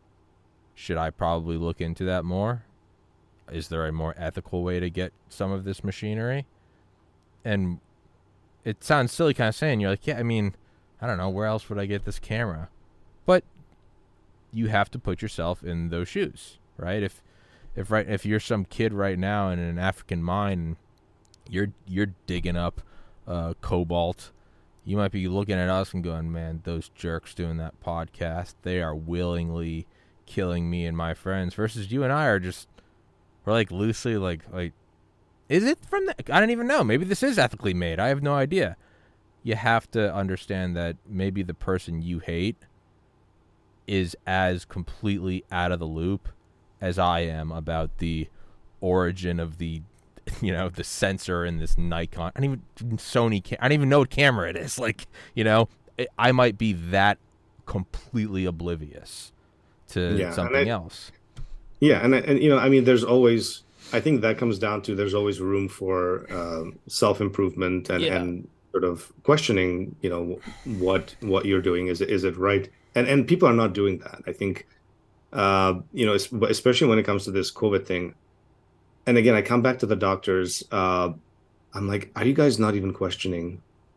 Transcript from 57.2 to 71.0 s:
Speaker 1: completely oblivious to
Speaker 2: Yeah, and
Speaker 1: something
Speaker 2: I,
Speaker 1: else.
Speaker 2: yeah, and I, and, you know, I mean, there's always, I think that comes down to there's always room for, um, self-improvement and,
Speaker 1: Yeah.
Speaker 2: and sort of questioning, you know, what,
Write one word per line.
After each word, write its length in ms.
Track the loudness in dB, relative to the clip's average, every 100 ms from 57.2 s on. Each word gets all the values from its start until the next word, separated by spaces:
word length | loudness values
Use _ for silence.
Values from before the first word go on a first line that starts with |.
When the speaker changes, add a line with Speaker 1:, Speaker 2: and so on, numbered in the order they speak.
| _ _ _ _ -6
Speaker 1:
completely 760 | -6 -6 -10 -4 -2 -2 0
oblivious 880 | -2 -2 -4 -4 -8 -16 -16 -18 -18 _ _ _ _ _ -6
to 300 | -2 0 0
Speaker 2:
Yeah, 80 | 0
and 80 |
Speaker 1:
something 340 | -2 0 2 2
Speaker 2:
I, 20 |
Speaker 1:
else. 400 | 0 -6 -16 -18 -20 _ -14 -12 -14 -8 4
Speaker 2:
yeah, 240 | 6 6
and 100 | 6
I, 40 | 4
and, 240 | 4 4
you 60 | 6
know, 80 | 6
I 100 | 8
mean, 160 | 6
there's 200 | 8 6
always, 580 | 6 6 8 6 0 -10 -18 _ -2
I 80 | 0
think 200 | 2 2
that 160 | 2 2
comes 200 | 0 0
down 240 | 0 -2
to 120 | -2
there's 200 | 0 0
always 260 | 2 0 0
room 280 | 0 0 -2
for, 580 | -4 -2 0 0 -2 -4
um, 460 | -8 -6 -6 -8 -12 -6
self-improvement 1000 | 0 2 2 0 0 -2 0 -2 -2 -2
and, 120 | 0
Speaker 1:
Yeah. 140 | 0 0
Speaker 2:
and 280 | -2 -6 -10 _ _
sort 120 | -2
of 280 | -2 -4 -10 -4
questioning, 720 | 2 2 4 2 2 -2 -6 -6
you 80 | -4
know, 300 | -4 -6 -8 -12 -14
what, 500 | -8 -2 2 2